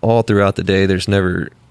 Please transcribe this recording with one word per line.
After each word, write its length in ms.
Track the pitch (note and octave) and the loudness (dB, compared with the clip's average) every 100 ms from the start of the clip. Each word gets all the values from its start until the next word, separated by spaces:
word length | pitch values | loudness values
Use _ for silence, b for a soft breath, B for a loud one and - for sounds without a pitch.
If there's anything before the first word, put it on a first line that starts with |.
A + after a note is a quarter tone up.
all 200 | A2 A#2 | 0 0
throughout 320 | A2 G2+ G2 | 2 2 0
the 80 | F#2+ | 0
day, 240 | F#2 F#2+ G2 | 0 0 2
there's 220 | F#2 G2+ | 0 0
never 420 | G2+ F#2 F2 - - _ | 0 0 -4 -8 -14 _